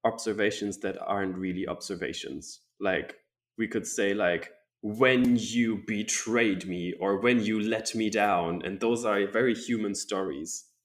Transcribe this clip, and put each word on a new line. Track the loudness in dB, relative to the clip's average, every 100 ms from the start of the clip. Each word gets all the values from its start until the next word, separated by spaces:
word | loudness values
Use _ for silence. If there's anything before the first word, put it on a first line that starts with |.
observations | 0 -2 -4 2 2 2 -4 -2
that | -4 -4
aren't | -2 0 0 -2
really | -2 -2 -4
observations. | -6 -6 -6 -6 -6 -8 -10 -12 -20 _ _
Like, | 0 0 -4 -14 _ _ _ -4
we | -2
could | -2 -4
say, | 0 0
like, | 2 2 2 -4 -18 _ _
"When | -8 4 6 6 4 4
you | 2 2 2 0 -4
betrayed | -4 -2 -4 0 2 4 2 -2
me," | -4 -4 -2
or | 0 2
"When | 4 4
you | 2 0
let | 0 -2 -2
me | -2 0
down." | 2 4 4 2 -2
And | -4 -2
those | 0 2 2
are | 0 2
very | 2 2
human | 0 -2 -2 -2
stories | -4 -4 -2 -2 -6 -8 -10 -14 _